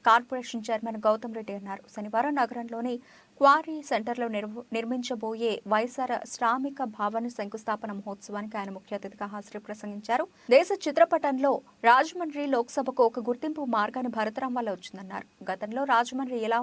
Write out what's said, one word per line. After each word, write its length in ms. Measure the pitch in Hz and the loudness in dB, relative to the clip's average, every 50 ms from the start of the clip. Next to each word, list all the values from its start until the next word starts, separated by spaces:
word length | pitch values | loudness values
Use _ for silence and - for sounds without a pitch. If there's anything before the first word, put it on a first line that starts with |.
| - | 4
కార్పొరేషన్ 560 | 240 220 240 240 - 262 254 240 - - 233 214 240 | 6 6 6 4 0 -6 -8 -6 -6 -8 -8 -4 -4
చైర్మన్ 300 | 226 214 220 233 220 214 214 | -4 -4 -4 -6 -6 0 2
గౌతమ్ 280 | 214 214 214 220 233 220 226 | 2 2 2 0 -8 -10 -10
రెడ్డి 160 | 220 214 202 202 | -8 -8 -10 -10
అన్నారు. 240 | 196 196 196 190 - - - | -8 -10 -10 -10 -12 -14 -12
శనివారం 380 | 226 208 208 208 220 247 294 294 277 | -12 -8 -4 -2 0 0 0 0 0
నగరంలోని 540 | 247 240 247 247 233 233 233 226 233 254 247 240 - - - - - _ _ - | 0 -2 -2 -8 -10 -8 -8 -6 -4 -4 -6 -6 -8 -14 -20 -20 -20 _ _ 6
క్వారీ 420 | 277 277 277 311 320 - 311 302 294 - | 8 8 8 8 4 -2 -8 -8 -4 -2
సెంటర్లో 380 | 262 208 220 233 240 240 240 233 220 | -2 -2 -2 -2 -4 -4 -4 -4 -4
నిర్వ-, 260 | 208 208 214 214 240 240 - 220 | -4 -6 -6 -10 -12 -10 -6 -4
నిర్మించబోయే 720 | 226 226 226 254 254 240 - 262 220 220 220 226 220 233 226 208 - - 196 208 | -4 -2 -2 -2 -4 -4 -4 -6 -4 -4 -6 -4 -2 -2 -2 -2 -2 -2 0 0
వైఎస్ఆర్ 420 | 214 233 247 240 - 254 247 240 - - - - | 2 0 0 -4 -4 -4 -4 -4 -4 -6 -8 -6
శ్రామిక 520 | - 247 226 233 262 262 285 277 277 262 226 214 - | 0 2 2 2 2 0 -4 -4 -4 -6 -6 -4 -4
భవన్ 300 | 208 208 214 226 233 240 240 | -4 -2 -2 -2 -4 -4 -6
శంకుస్థాపన 560 | - 208 202 202 220 - - 214 214 - 214 202 196 | -6 -8 -6 -6 -8 -4 -4 -4 -4 -4 -8 -8 -8
మహోత్సవానికి 580 | 202 208 196 196 - - 208 208 208 214 214 214 | -8 -10 -10 -10 -10 -8 -8 -8 -8 -6 -6 -6
ఆయన 100 | 202 202 196 | -6 -6 -10
ముఖ్య 220 | 190 190 - 214 202 | -12 -10 -8 -8 -8
అతిథిగా 280 | 202 196 202 - 208 202 202 | -8 -8 -10 -8 -10 -8 -8
హాజరై 280 | 208 202 - - 208 208 | -10 -12 -10 -12 -12 -10
ప్రసంగించారు. 580 | - 208 214 - 208 202 208 214 - 226 262 330 - - - - - 233 | -10 -12 -10 -10 -10 -10 -8 -4 0 2 2 2 0 -4 -6 2 6 8
దేశ 140 | 277 359 - 403 392 - 311 | 8 8 6 0 -2 -2 0
చిత్రపటంలో 640 | 285 330 330 330 349 320 320 285 269 262 269 277 254 - - - - _ - 233 | 4 6 6 6 6 2 2 2 0 2 2 2 2 2 -2 -8 -6 _ 6 8
రాజమండ్రి 580 | 240 262 294 320 - 359 349 311 285 285 285 277 269 | 8 8 6 2 -2 -6 -6 -6 -4 -4 -2 0 0
లోక్సభకు 500 | 240 240 240 - 294 262 262 247 - 240 226 | 0 0 0 -2 -4 -2 -2 4 4 4 4
ఒక 100 | 233 254 220 240 | 4 0 -2 -2
గుర్తింపు 360 | 240 247 - 311 311 311 285 247 233 | -2 -2 -2 -6 -4 -4 -2 0 0
మార్గాన్ని 360 | 214 208 214 - 254 247 247 226 226 | 0 0 0 -2 -4 -4 -4 -2 -2
భరతరాం 360 | 214 220 214 269 269 262 247 247 | -2 -2 -2 -4 -4 -4 -4 -4
వల్ల 120 | 233 220 190 | -4 -4 -4
వచ్చిందన్నారు. 500 | 185 185 - - 190 185 185 196 196 202 _ _ - 196 190 | -6 -8 -14 -14 -14 -12 -10 -10 -12 -12 _ _ -14 -6 -6
గతంలో 340 | 190 190 208 208 220 254 277 277 247 | -6 -6 -6 -6 -4 -2 0 2 4
రాజమండ్రి 480 | 226 240 240 254 262 269 247 254 233 220 220 | 4 2 2 -2 -6 -4 -4 -4 -2 -2 0
ఎలా 120 | 226 233 | 0 0